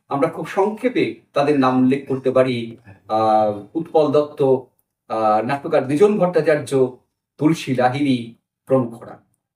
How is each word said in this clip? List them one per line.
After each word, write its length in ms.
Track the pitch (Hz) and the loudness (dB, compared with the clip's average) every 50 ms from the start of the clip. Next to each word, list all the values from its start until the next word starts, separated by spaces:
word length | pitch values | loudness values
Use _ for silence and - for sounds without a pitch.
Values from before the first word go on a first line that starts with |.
| _ - | _ -8
আমরা 200 | 135 139 139 165 | -4 -2 -2 -2
খুব 180 | - 175 156 | -2 -6 -10
সংক্ষেপে 680 | - - 208 190 214 214 - - 247 254 170 135 - - - _ _ - | -8 -2 -2 0 0 -2 -2 -4 -2 0 0 -2 -2 -4 -10 _ _ -4
তাদের 260 | 139 143 143 151 139 | -2 0 2 2 2
নাম 240 | 131 127 127 131 127 | 2 2 2 2 2
উল্লেখ 260 | 127 139 143 139 - | 2 2 0 -2 -6
করতে 220 | 135 131 - 135 | -6 -4 -2 0
পারি, 460 | 131 131 131 131 123 120 113 113 113 - _ - 92 _ _ - | 2 2 2 2 0 -6 -6 -10 -12 -16 _ -20 -20 _ _ -4
আহ, 580 | 107 110 110 110 110 107 107 107 104 101 101 - - | -2 0 2 2 2 2 2 2 -2 -4 -8 -10 -8
উৎপল 380 | 165 165 - - 160 151 147 135 | -8 -8 0 2 2 2 4 2
দত্ত, 300 | 147 147 147 - - 143 135 131 127 - _ _ _ _ _ _ _ _ - | 2 0 0 -2 -2 2 2 2 0 -2 _ _ _ _ _ _ _ _ -8
আহ, 320 | 113 113 110 107 107 107 | -4 -2 0 2 2 2
নাট্যকার 440 | 113 123 139 143 - 165 156 139 131 | 0 -2 -4 -6 -4 -2 0 0 0
বিজন 340 | 127 147 147 202 208 208 165 | 0 0 2 2 2 2 2
ভট্টাচার্য, 800 | 180 175 175 165 151 165 151 147 131 - 139 135 131 123 - - _ _ _ _ _ _ _ - | 0 0 0 0 2 2 0 0 0 -2 0 0 0 0 -2 -10 _ _ _ _ _ _ _ -2
তুলসী 360 | 139 156 165 - - - 127 | 0 0 0 0 -2 -6 -2
লাহিড়ী 600 | 123 123 127 127 143 147 139 127 120 117 117 - _ _ _ _ _ _ | 0 0 0 0 0 0 0 0 -2 -2 -8 -16 _ _ _ _ _ _
প্রমুখরা। 580 | - 131 131 120 117 - - - - - - _ _ _ _ _ _ _ | 0 0 0 0 -2 -8 -14 -18 -20 -20 -20 _ _ _ _ _ _ _